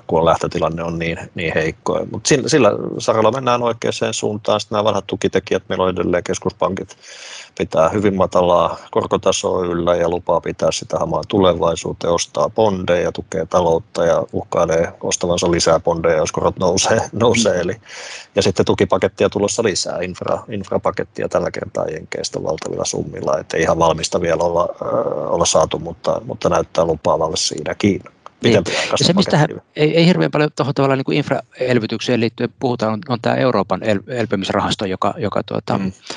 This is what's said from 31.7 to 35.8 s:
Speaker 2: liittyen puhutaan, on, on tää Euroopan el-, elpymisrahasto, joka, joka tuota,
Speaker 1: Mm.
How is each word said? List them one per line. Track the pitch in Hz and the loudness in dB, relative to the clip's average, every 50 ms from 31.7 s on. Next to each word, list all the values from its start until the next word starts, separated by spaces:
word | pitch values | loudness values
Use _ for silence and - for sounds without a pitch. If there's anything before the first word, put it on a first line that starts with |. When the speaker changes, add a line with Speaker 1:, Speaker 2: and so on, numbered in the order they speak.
| 123 120 107 107 117 107 - - 123 113 | 2 2 0 0 -4 -4 -2 0 0 2
Speaker 2:
liittyen | 117 113 - - 123 113 - - | 0 0 0 -2 -4 -4 -4 -4
puhutaan, | 135 127 123 117 107 110 110 | -2 -2 0 0 0 -2 -2
on, | 107 - - | -2 -2 -4
on | 123 120 | -2 0
tää | - 120 123 | 0 0 2
Euroopan | 127 135 127 113 101 92 - 92 87 - | 2 2 2 2 2 2 0 -2 -2 0
el-, | 110 104 98 - | 0 0 0 -2
elpymisrahasto, | - 127 120 110 117 104 101 92 - - 101 87 90 - - 107 | -4 -4 -4 -2 -2 -2 -2 0 0 0 0 0 0 -2 -2 -2
joka, | 95 92 - - - - | -4 -2 -2 -2 -4 -2
joka | 170 113 98 - 101 98 | -2 -4 -4 -2 -4 -4
tuota, | - - 107 - - 123 | -4 -4 -4 -2 -2 -2
Speaker 1:
Mm. | 101 | -2